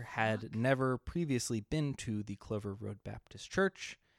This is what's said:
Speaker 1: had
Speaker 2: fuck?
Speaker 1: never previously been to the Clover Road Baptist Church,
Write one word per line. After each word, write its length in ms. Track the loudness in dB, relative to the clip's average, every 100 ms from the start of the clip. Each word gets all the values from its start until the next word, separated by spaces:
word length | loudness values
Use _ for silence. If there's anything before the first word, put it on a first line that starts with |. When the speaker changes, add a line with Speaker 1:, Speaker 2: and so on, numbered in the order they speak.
| -2
Speaker 1:
had 300 | 0 2 2
Speaker 2:
fuck? 140 | -2 0
Speaker 1:
never 420 | 4 4 4 2
previously 640 | -2 -2 2 2 2 -2
been 320 | 0 0 0 -2
to 280 | -2 -2
the 120 | -2 -8
Clover 380 | -4 -4 -2
Road 300 | -6 -8 -8
Baptist 460 | -10 -10 -12 -14 -2
Church, 480 | 2 2 2 -10 -12 _